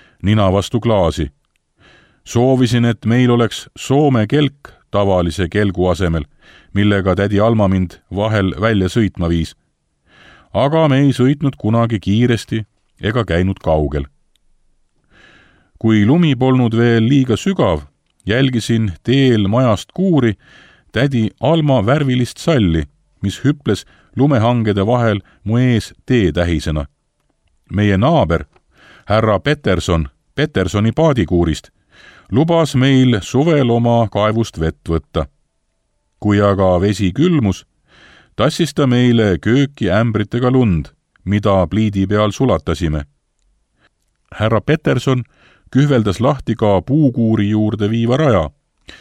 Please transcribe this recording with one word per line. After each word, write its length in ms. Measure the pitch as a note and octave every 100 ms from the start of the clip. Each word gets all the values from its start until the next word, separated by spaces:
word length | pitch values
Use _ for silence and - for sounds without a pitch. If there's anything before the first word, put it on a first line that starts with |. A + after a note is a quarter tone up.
| _ _
nina 280 | F#2 G#2+ F#2+
vastu 280 | G2 - A#2+
klaasi. 520 | A#2 G#2 E2+ D#2 D2 - _ _ _ _ _ _ _ _ -
Soovisin, 580 | A#2+ B2+ C3 B2+ A#2+ A#2
et 200 | A2+ G#2+
meil 260 | A#2+ B2
oleks 360 | A#2+ A2+ - - -
Soome 480 | - C3+ D3+ B2 G#2+
kelk 500 | C#3+ C#3 - - - _
tavalise 560 | G2+ G2+ F#2 F2 D#2+ F2
kelgu 380 | G#2 G2+ F#2 F2+
asemel, 380 | E2+ F2+ E2 D2 _ _ - _
millega 420 | G2+ G#2 G2+ F#2 F2+
tädi 240 | G2+ G2+
Alma 280 | A2 A2 G2
mind 320 | F#2+ F2+ - - F#2
vahel 380 | G#2+ G#2+ F#2+ -
välja 280 | A2 G#2+ F#2
sõitma 400 | A#2+ G#2 - E2+
viis. 240 | E2+ D#2+ - _ _ _ _ _ _ - - _
Aga 340 | - C3+ D#3+ D#3
me 140 | C3+
ei 100 | C#3+
sõitnud 440 | B2+ B2+ C#3+ C#3+ -
kunagi 400 | G#2 A2+ A#2 A2
kiiresti 640 | F#2 G#2 B2 A2+ - A2+ G#2 _ _ _
ega 220 | G2 B2 F#2+
käinud 340 | E2+ F#2 F#2+
kaugel. 440 | - D#2 D2 C#2+ C#2 _ _ _ _ _ _ _ _ _ _ _ - _ _ _ _ _
Kui 280 | A2+ A2 G#2
lumi 280 | E3 E3 B2
polnud 380 | C3 B2+ A#2+
veel 320 | A2+ A#2+ A#2 A2
liiga 320 | C#3+ B2+ A2+
sügav, 460 | F#3+ F#3+ A2+ D#2 C#2+ _ _ _ F#2+
jälgisin 680 | A#2 C3+ B2 - A#2 A2 E2+
teel 440 | - C3+ C3+ A2+ G2
majast 460 | A#2 B2+ G#2 -
kuuri 400 | - F#3+ D#3 A#2+ G2 _ - - _ _
tädi 360 | A2+ C#3 B2+ A2 -
Alma 440 | C3 E3 D3+ C3 G2+
värvilist 560 | D3 C3+ B2 A#2+ -
salli, 460 | - D3+ F#2+ E2 D2 _ _ _
mis 200 | G2 -
hüples 420 | C3+ D3+ - G2 - _ _ A2+
lumehangede 720 | C#3+ C3 A2+ B2 G#2+ G2+ G2
vahel 360 | B2 A#2 G#2 - _
mu 160 | G#2 A#2
ees 320 | B2+ A2+ - - -
teetähisena. 840 | B2+ F#2 D#2 F2 D#2+ D#2 D2+ D2 _ _ _ _ _ _ _ -
Meie 280 | F#2+ G#2 G2
naaber, 500 | B2+ E3 F2+ E2 D2 _ _ _ - - -
härra 340 | G#2 A2 G2
Peterson, 680 | C#3 D3+ - F#2 - E2+ D2+ _ _ -
Petersoni 560 | D#3 - F2+ G#2+ A2
paadikuurist, 800 | A2+ D#3+ B2 F2 F2 E2 D2 - _ _ _ - - -
lubas 440 | G#2+ E3 E3 D3+ B2+
meil 440 | C3+ C3+ B2+ A2
suvel 500 | - B2 D#3+ D3+ B2+
oma 360 | A#2 A#2 A#2 A2
kaevust 480 | G#2 G#2+ A2 A2+ -
vett 300 | D#2+ - -
võtta. 380 | D#2+ - D#2+ C#2 _ _ _ _ _ _ _ _ -
Kui 220 | G#2 G#2
aga 340 | G2+ G2 F#2+ F2+
vesi 300 | G2+ G2+ F#2+
külmus, 500 | F2+ F3 E3 G#2 F#2 - _ _ _ - - _ -
tassis 380 | B2+ - E3
ta 140 | - C#3
meile 500 | B2 B2 A#2 G#2+ E2+
kööki 460 | G2+ C3 C#3 - G2+
ämbritega 580 | F#2+ A#2 G#2+ G#2 A#2+ B2+
lund, 400 | C3 A#2 E2 C#2+ _ _ _ F#2
mida 360 | G#2 G#2 G2 E2+
pliidi 400 | G#2 A2 G2 F#2+
peal 240 | G#2 G#2+
sulatasime. 760 | - B2+ E2 - D#2+ E2 D2+ C#2+ _ _ _ _ _ _ _ _ _ _ _ - -
Härra 260 | A2 A2+
Peterson 640 | - D3+ - B2+ - B2+ A#2+ _ _ _ _
kühveldas 480 | C3 C#3+ C3 G#2 F#2
lahti 360 | A#2+ C#3 - A2+
ka 260 | G#2+ F#2+
puukuuri 680 | F2 C#3+ C#3+ A#2+ A2+ A2 G#2
juurde 400 | G#2+ G#2+ G#2 G#2
viiva 280 | A2+ A#2 C3
raja 320 | D#3 G2+ D2+ - _ _ - -